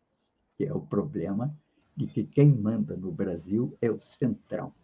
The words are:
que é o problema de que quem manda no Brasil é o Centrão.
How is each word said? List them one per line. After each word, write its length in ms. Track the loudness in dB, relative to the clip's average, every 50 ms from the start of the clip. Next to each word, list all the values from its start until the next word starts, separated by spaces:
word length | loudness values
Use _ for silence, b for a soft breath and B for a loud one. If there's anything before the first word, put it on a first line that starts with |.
| _ _ _ _ _ _ _ _ _ _ _ -6
que 80 | -4
é 60 | -4 -4
o 80 | -6
problema 760 | -6 -2 -2 -2 -2 -2 -4 -4 -4 -4 -2 -2 -2 -4 -6 -8 _ _ _ _ _ _ _
de 100 | -6 -6
que 160 | -4 -2 -4 -4
quem 300 | 0 4 6 8 8 8
manda 420 | 6 4 0 0 0 -2 -4 -4 -6
no 120 | -6 -6
Brasil 680 | -4 -4 -4 -4 -4 -6 -4 -2 0 0 0 -2 -2 -2
é 100 | -2 -2
o 80 | -2 -2
Centrão. 760 | -6 -14 -6 -2 -2 -2 -2 -4 -6 _ -8 -8 -8 -10 -14 _